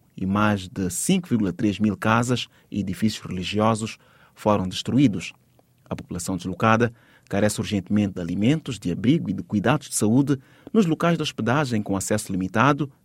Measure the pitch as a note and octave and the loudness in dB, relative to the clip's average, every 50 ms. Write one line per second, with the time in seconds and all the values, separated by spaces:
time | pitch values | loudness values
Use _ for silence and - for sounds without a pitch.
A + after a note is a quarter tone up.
0 | _ _ _ - F#2+ F#2 G2 G#2 G#2+ G#2+ G#2 G2 F#2 F2+ - F#2+ F#2+ F2+ F2 - | _ _ _ -6 -4 -2 2 2 2 2 2 0 -4 -8 -6 -4 -4 -4 -4 -2
1 | - - F#3+ F#3+ E3+ - B2 A2 G#2+ F#2 E2+ - G#2+ G#2 G2 G2 G#2+ G#2+ F#2 - | 0 2 2 2 0 0 0 0 0 0 -2 0 0 0 0 2 0 0 0 0
2 | - A2 A2+ A#2 A#2+ A#2+ B2 A#2 - - _ _ _ - - G#2 F#2 G2 F2+ - | 2 2 4 4 2 2 -2 -4 -4 -8 _ _ _ -10 -6 -6 -4 -4 -4 -2
3 | A2 G#2+ G#2 - - - F#2 F#2 F2+ E2+ G2 G#2 G#2+ A2+ A2+ G#2 A2+ G#2+ - - | -2 -2 -2 -2 -8 -10 -8 -8 -6 -4 0 2 2 2 2 0 -2 -8 -10 -12
4 | _ _ _ _ _ _ _ - - A2 G#2 F#2+ F#2 F#2 F#2 - - - G2 B2+ | _ _ _ _ _ _ _ -4 0 2 2 2 0 -2 -6 -6 -4 0 2 4
5 | C#3+ A#2+ F#2 F2 - - - _ _ _ _ _ _ _ _ _ _ - B2 - | 4 4 2 0 -8 -12 -16 _ _ _ _ _ _ _ _ _ _ -10 -10 -10
6 | - - F2+ F2 - - F#2+ F2 - F#2 F#2 - A#2+ A2+ A2 A2+ A#2 A2+ A#2 _ | -10 -10 -10 -8 -6 -6 -6 -6 -6 -8 -4 0 2 4 4 4 2 0 -2 _
7 | _ _ _ _ _ - - G2+ G#2+ G#2+ - - G2+ F2+ G#2 G2 F#2 - G#2 G#2 | _ _ _ _ _ -6 -2 0 0 0 0 -2 -4 -2 -2 -2 -2 0 0 0
8 | G#2 F#2+ F#2 F#2 F2 E2+ F2 F#2+ G#2 A#2+ D3+ D#3+ - - B2 G2 - - E2+ - | 0 0 -2 -4 -6 -4 -2 0 2 2 2 2 -2 -6 -10 -6 -4 -4 -4 -2
9 | G2 A2+ D#3 E3+ - G2+ F#2+ F#2+ F2+ - - G#2 F2+ A2 D3 D3 - - - - | 2 2 2 2 0 -2 -6 -6 -6 -4 -2 0 2 2 0 0 -2 -6 -4 0
10 | A2+ G#2 A2+ C3+ C#3+ C#3 C#3 C3 - _ _ _ - - - A3 G#3 E3 D#3 - | 2 2 4 4 4 2 0 -2 -4 _ _ _ -10 -2 2 2 2 2 2 0
11 | - E3+ E3+ D#3 D3+ C#3 - - A2 A2+ B2 D3+ D3+ B2 A#2+ G#2+ G2+ - G2 F#2+ | 2 0 0 0 -2 -4 -4 -4 -2 0 0 0 0 0 -2 -2 -2 -2 -4 -2
12 | - - G#2+ G#2 - - G2+ F2+ F#2 F#2 F#2 A2 A#2 C#3 D3 C#3+ D#3 C3+ - _ | -2 0 -2 -2 -2 -4 -4 -4 -4 -2 2 4 4 4 4 2 -2 -8 -10 _
13 | _ | _